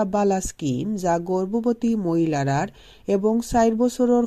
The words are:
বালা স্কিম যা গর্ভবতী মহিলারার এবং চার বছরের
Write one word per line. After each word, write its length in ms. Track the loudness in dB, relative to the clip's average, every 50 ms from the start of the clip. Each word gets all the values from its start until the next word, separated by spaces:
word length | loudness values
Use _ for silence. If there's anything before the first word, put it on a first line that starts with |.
| 0
বালা 340 | 0 0 0 2 2 0 0
স্কিম 440 | -2 -6 -8 -6 -4 -2 -2 -2 -4 -4 -6 -4 -2
যা 100 | 0 0 0 -2 -2
গর্ভবতী 600 | -2 -2 -2 -2 -2 -2 0 0 -2 0 0 0 0
মহিলারার 720 | 0 0 0 0 2 2 0 0 0 0 0 0 -2 -2 -4 -8 -14 -20 -20 -20 -12 -4 -2
এবং 260 | -2 0 2 0 0 0 -2 0
চার 220 | 2 2 4 4 2
বছরের 500 | 2 0 0 0 0 2 2 2 2 0